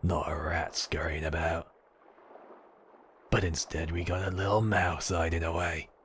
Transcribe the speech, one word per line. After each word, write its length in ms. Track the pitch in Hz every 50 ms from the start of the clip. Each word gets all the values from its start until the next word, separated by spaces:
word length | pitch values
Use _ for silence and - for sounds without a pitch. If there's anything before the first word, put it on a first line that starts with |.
| -
Not 280 | 90 87 82 - -
a 40 | 78
rat 400 | 78 78 80 85 78 76 - -
scurrying 480 | - - - - 82 78 80 78 78 78
about. 480 | 80 - 85 80 82 82 82 - - - - _ _ _ _ - - - - - - - - - - - - - - - - - - - - - - - - - -
But 140 | - - 92
instead 480 | 90 82 - - - - 85 82 78
we 120 | 82 85 87
got 240 | 85 87 90 95
a 80 | 95 92
little 260 | 92 95 98 101 110
mouse 480 | 113 110 101 90 90 90 85 80 - -
hiding 340 | 95 85 82 82 82 85 80
away. 460 | 82 82 85 87 85 80 78 73 - - _